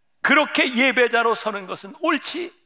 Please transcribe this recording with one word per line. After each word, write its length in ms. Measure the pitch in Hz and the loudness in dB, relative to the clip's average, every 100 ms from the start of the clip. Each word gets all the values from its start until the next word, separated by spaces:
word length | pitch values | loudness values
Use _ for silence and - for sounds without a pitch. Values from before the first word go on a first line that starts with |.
| _ _ | _ _
그렇게 540 | - 311 285 - 311 240 | 2 4 2 0 0 2
예배자로 600 | 262 247 240 233 233 220 | 2 4 2 2 0 0
서는 300 | 220 202 185 | -4 -8 -10
것은 300 | 190 196 - | -12 -14 -6
옳지 520 | 311 311 - 311 349 _ | -2 -2 -4 -8 -10 _